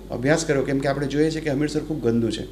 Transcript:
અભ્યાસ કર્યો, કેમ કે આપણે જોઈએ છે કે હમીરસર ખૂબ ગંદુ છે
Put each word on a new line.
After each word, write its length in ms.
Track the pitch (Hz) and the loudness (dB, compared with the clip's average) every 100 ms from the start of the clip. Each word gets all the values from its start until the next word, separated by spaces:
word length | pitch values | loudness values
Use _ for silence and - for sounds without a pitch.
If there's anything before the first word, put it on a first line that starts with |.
| - | -8
અભ્યાસ 340 | 107 131 165 | -2 2 2
કર્યો, 180 | 165 139 | 2 0
કેમ 160 | 135 139 | 2 0
કે 100 | 139 | 0
આપણે 180 | 139 139 | 0 -2
જોઈએ 240 | 143 156 | 2 0
છે 100 | 156 | 0
કે 100 | 151 | -2
હમીરસર 300 | 139 147 151 | 0 0 -2
ખૂબ 240 | - 151 | -4 -2
ગંદુ 260 | 117 117 113 | 2 2 2
છે 120 | 101 92 | -2 -8